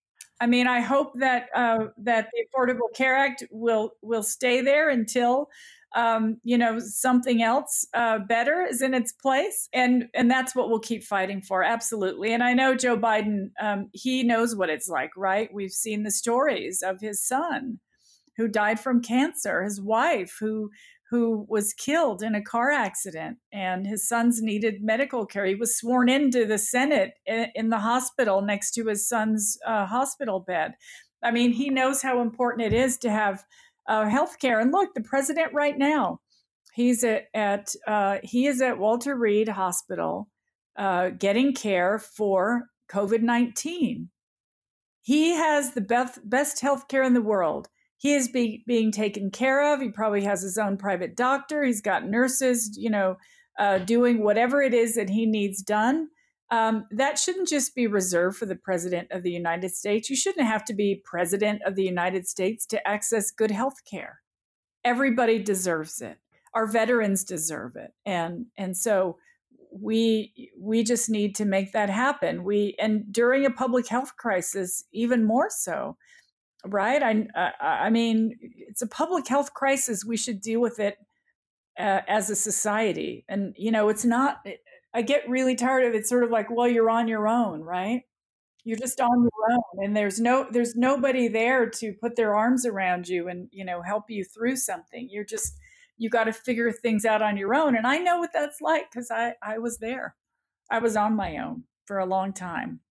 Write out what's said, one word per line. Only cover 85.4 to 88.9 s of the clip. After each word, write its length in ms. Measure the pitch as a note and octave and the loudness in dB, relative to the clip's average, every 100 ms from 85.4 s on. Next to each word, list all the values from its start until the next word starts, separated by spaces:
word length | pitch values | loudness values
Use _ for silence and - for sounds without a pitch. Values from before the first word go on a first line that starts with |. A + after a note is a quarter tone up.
| B3+ | 2
tired 300 | B3 B3 C4 | 2 2 4
of 100 | A#3+ | 2
it. 140 | A3 G#3 | 2 0
Sort 160 | B3 | 2
of 60 | A#3 | 2
like, 200 | A3+ G#3 | 2 0
"Well, 160 | A#3+ A#3+ | 0 2
you're 240 | A#3 A3+ | 4 4
on 160 | A3+ A3+ | 4 0
your 220 | A3 G#3+ | 0 2
own," 320 | A#3+ G#3+ D#3 | 2 0 -2
right? 420 | D#3+ F3+ G3 B3 - _ _ _ _ _ | -6 -4 -2 -4 -6 _ _ _ _ _
You're 140 | A3+ A3 | -8 -6
just 220 | B3 | -4